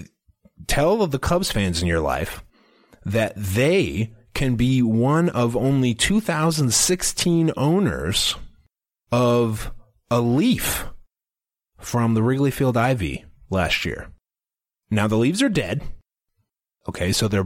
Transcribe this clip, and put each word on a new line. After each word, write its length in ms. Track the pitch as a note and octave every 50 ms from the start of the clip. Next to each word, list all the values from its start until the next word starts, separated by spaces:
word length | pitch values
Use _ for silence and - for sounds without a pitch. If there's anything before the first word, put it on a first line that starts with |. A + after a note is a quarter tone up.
| - - _ _ _ _ _ _ _ - _ - D#3+
tell 400 | - - C#3+ C#3+ E3 G#3 A#3 G#3
the 120 | D#3+ C#3 C3+
Cubs 320 | - - F3 F3 G3 - -
fans 280 | A2 G2+ F#2 E2+ E2
in 80 | F2 F2
your 120 | E2 D#2+
life 420 | D#2 C#2+ C2 C#2 E2+ - - - - - _ _ _ _ _ _ _ _ _ - -
that 280 | - G2+ A2 A2 G2+ -
they 760 | - G#2 F#2+ F#2 A2 B2+ D3+ F3+ G3 D3+ D#2+ C#2 F2+ A2 G#2+ - - _ _ -
can 220 | - C#3+ C3 B2
be 260 | A2 B2 B2+ C3 B2+ B2
one 460 | A2 A2 A2+ A#2+ C3 D3 E3 E3+ F3
of 260 | - A#2+ A#2+ A#2+ A#2
only 380 | A2+ A#2+ C3+ C#3 C3+ B2+ B2 A2+
two 260 | - - - G3 G#3+
thousand 540 | G#3+ - E3 D#3 D#3 E3 D#3+ D#3 C#3+ B2 A2
sixteen 800 | - - - F#3 F3+ - - - - - F3 E3+ E3 E3 D#3 D#3
owners 800 | - B2+ D3 E3+ G3 G3+ B2+ D#2 B1+ C#2 E2 F#2+ - - - - - - - - _ _ _ _ _ _ _ _ _ _ - -
of 580 | B2 B2+ A#2+ A#2+ A#2+ A#2+ A2+ G#2+ G#2+ - - - - - _ _ _ _ -
a 100 | A#2+ A#2+
leaf 680 | A#2+ A#2+ A#2+ C#3 F#3+ B3+ A#3 - - - - - - - - - - _ _ _ _ _ _ _ _ _ _ _ _ _ _ _
from 360 | - - - A#2+ A#2 A#2 A2+
the 80 | A2 A2
Wrigley 280 | A#2+ C3 C3+ C#3+ C#3
Field 260 | B2+ - C#3 C3 A#2
ivy 480 | A#2 A2+ C3 C3+ A#2 F#2 C#2+ C2 - - - - - - -
last 360 | F#2+ F#2 F2 D2 - - -
year. 240 | E2+ A#1 - - - - - _ _ _ _ _ _ _ _ _ _ _ _ _ -
Now, 160 | G#2+ G#2+ G#2
the 100 | G#2+ A2
leaves 260 | A2 A#2 C3+ F3 G#3 C4+
are 60 | C#4
dead. 340 | G3 D3+ G#2+ F2 - D3 - - - - - _ _ _ _ _ _ _ _ _ _ _ _ _ _ _ _ -
Okay, 240 | E2+ - F2+ F2+ G#2+
so 140 | - A#2 G#2+
they're 140 | G#2 G2+ F#2+